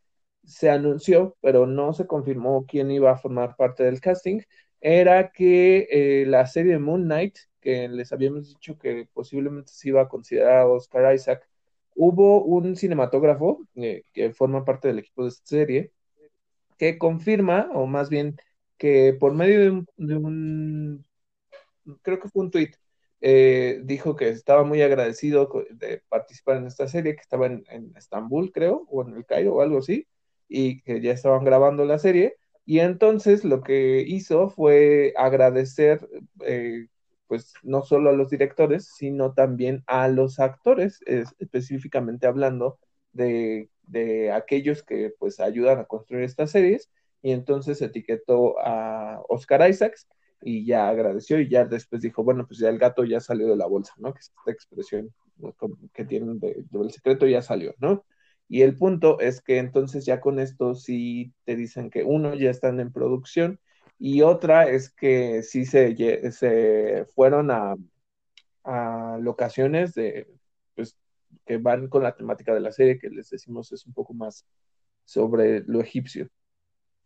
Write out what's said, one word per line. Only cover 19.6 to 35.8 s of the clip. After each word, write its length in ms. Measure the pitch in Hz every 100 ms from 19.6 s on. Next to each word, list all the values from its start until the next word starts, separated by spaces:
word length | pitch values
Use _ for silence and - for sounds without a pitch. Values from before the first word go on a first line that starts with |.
| 196
un, 160 | 190 175 -
de 180 | 156 156
un, 880 | 151 156 156 156 156 151 151 147 139 _ _ _ _ - _ _ - 143
creo 160 | - 185
que 100 | 202
fue 140 | 196
un 80 | 190
tuit, 240 | 180 151 _ _ _ _ _
eh, 640 | 135 131 131 127 127 127
dijo 320 | 127 139 160 151
que 140 | 117
estaba 340 | 113 - 143
muy 180 | 143 151
agradecido 640 | 143 135 117 113 147 147 135
co-, 160 | - -
de 320 | 113 110 113 _
participar 500 | 113 - 127 - 131
en 100 | 127
esta 200 | 127 135
serie, 280 | 165 160 151
que 60 |
estaba 260 | _ 127 127
en, 180 | 123 -
en 280 | 117 113 -
Estambul, 540 | _ 110 113 143 185
creo, 340 | 185 165 247 339
o 120 | 139
en 140 | 123 113
El 100 | 117
Cairo, 300 | - 190 131
o 60 |
algo 180 | 143 143
así, 280 | 131 220 - _ _ _ _
y 340 | 131 131 127
que 200 | - 117
ya 100 | 117
estaban 320 | 123 135 131
grabando 400 | 135 131 139 143
la 140 | 143 151
serie, 400 | 190 175 220 - _ _
y 160 | - 156
entonces 640 | 175 180 214 220 208 208
lo 200 | 190 131
que 400 | 135 135 131 131 131
hizo 440 | 190 196 160 196
fue 640 | 196 151 147 147 147 143 -
agradecer, 880 | 131 135 131 127 135 -